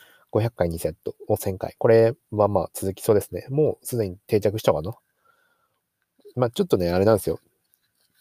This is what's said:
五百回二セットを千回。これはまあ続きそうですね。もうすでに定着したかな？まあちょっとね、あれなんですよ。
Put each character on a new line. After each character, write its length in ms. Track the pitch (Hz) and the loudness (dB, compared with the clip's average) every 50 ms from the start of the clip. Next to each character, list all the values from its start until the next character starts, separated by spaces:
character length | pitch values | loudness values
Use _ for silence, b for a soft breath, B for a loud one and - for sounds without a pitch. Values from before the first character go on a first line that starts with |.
| b b b b b b | b b b b b b
五 80 | - 110 | -2 -2
百 160 | 107 117 - | -2 -2 -2
回 140 | - 90 85 | -2 -4 -4
二 80 | 82 82 | -4 -4
セ 120 | - 80 | -6 -6
ッ 60 | 80 _ - | -6 _ -12
ト 120 | - - - - - | -12 -12 -10 -6 -4
を 80 | 104 | -4
千 220 | - - 101 95 92 | -2 -2 -4 -8 -6
回。 180 | - - - - | -8 -10 -8 -2
こ 80 | - 120 | 2 4
れ 280 | 113 113 113 113 117 - _ - | 6 6 4 4 0 -4 _ -8
は 160 | 110 104 104 101 | -2 0 0 2
ま 140 | 101 92 | 2 0
あ 80 | 82 - - | -2 -4 -8
続 200 | - - 95 95 | -8 -6 -6 -8
き 80 | - | -4
そ 120 | - - 110 | 0 2 2
う 20 | |
で 60 | 101 | 2
す 120 | - - - | 0 -2 -10
ね。 140 | - - - | -12 -10 -6
も 300 | 135 147 156 123 - - | -2 -2 0 0 -2 -4
う 40 | - | -8
す 120 | - 127 117 | -8 -6 -4
で 100 | 107 92 | -4 -6
に 100 | 87 - _ - | -6 -12 _ -2
定 120 | 113 104 | 0 0
着 200 | - 104 95 107 | 2 0 -2 0
し 40 | - | 0
た 80 | - | 0
か 120 | 85 76 78 | 0 0 -2
な？ 100 | - - _ _ _ _ _ _ _ _ _ _ _ _ _ _ _ _ _ _ _ _ _ _ _ _ _ _ - - | -8 -10 _ _ _ _ _ _ _ _ _ _ _ _ _ _ _ _ _ _ _ _ _ _ _ _ _ _ -10 -4
ま 120 | 123 110 - | -2 -2 -2
あ 20 | |
ち 100 | - - | 0 -2
ょ 40 | 202 | -2
っ 20 | - | 2
と 100 | - 101 | 2 2
ね、 140 | 87 85 | 2 2
あ 80 | 87 92 | 2 4
れ 60 | 98 | 4
な 100 | 110 113 | 4 4
ん 20 | - | 4
で 60 | - | 2
す 60 | - | -2
よ。 100 | - - _ _ _ _ _ _ _ _ _ _ _ _ _ _ _ _ | -6 -6 _ _ _ _ _ _ _ _ _ _ _ _ _ _ _ _